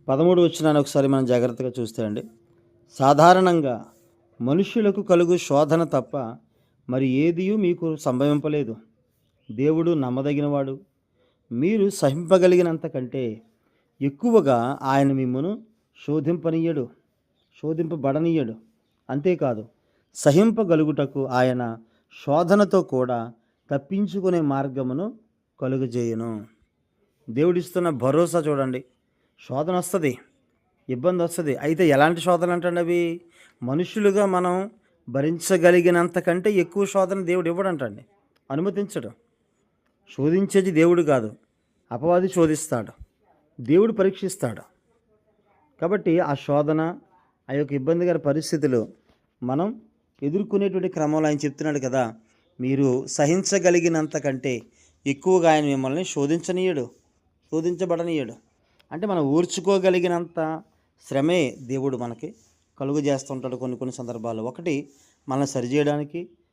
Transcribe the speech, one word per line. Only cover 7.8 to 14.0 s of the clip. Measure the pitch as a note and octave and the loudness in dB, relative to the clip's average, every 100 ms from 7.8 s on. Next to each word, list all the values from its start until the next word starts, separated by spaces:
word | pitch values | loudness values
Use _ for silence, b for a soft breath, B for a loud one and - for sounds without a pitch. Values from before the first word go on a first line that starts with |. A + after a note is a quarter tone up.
| E3 D#3 | -4 -4
సంభవింపలేదు. | D3 B2 C#3+ D3 D#3 D3+ C3 A2 - _ _ _ _ _ - | -2 0 2 0 0 -4 -4 -8 -16 _ _ _ _ _ -14
దేవుడు | A2 C#3+ D#3+ E3 | -2 0 2 0
నమ్మదగినవాడు, | E3 C3 B2+ C#3 D3 D3 C#3+ C3+ C3+ - _ _ _ _ _ _ | 0 -2 -2 -2 -2 -2 -2 -4 -8 -14 _ _ _ _ _ _
మీరు | A#2+ D#3+ A3 G3 | -2 0 2 0
సహింపగలిగినంత | G3 C#3+ C#3 E3+ F#3+ F3+ F3+ F3 D#3+ D#3+ | 2 0 0 2 4 6 6 2 -2 -6
కంటే | C#3 B2+ C3+ B2 G#2+ - _ _ _ _ _ | -8 -6 -4 -6 -6 -14 _ _ _ _ _